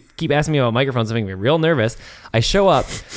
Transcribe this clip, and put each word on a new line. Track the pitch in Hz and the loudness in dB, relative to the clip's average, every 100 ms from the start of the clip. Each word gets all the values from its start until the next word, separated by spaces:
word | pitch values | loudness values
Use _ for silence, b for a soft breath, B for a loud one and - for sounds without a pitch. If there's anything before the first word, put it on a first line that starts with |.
| - - | -4 -10
keep | 165 | -2
asking | 143 151 | 0 2
me | 151 | 2
about | 120 | 2
microphones, | 117 135 123 110 | 2 0 0 -2
it | |
makes | 113 98 | -2 -4
me | |
real | 95 110 160 | -2 0 2
nervous." | 160 151 113 - B B B | 2 2 0 -4 B B B
I | 113 | -2
show | 113 196 190 | 0 2 4
up, | 139 - - B | 4 0 -6 B